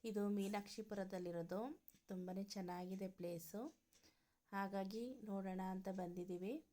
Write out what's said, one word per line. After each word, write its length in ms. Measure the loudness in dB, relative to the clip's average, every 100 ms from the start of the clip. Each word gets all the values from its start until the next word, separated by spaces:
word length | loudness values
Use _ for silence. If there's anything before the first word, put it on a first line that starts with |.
ಇದು 260 | 2 4 4
ಮೀನಾಕ್ಷಿಪುರದಲ್ಲಿರೋದು. 1500 | 4 4 2 -2 -8 -2 0 0 0 0 0 0 0 0 -4 -14 -20 -6
ತುಂಬಾನೇ 360 | -4 -2 -2
ಚೆನ್ನಾಗಿದೆ 640 | -2 -2 -2 0 0 -2 -2
ಪ್ಲೇಸು. 680 | -2 -2 -2 -4 -4 -4 -8 _ -20 -20 _ _ _ _
ಹಾಗಾಗಿ 720 | 0 2 2 0 0 -2 -4
ನೋಡೋಣ 380 | -2 0 0 0 0
ಅಂತ 180 | 0 0
ಬಂದಿದ್ದೀವಿ. 760 | 0 0 -2 -2 0 0 -2 -6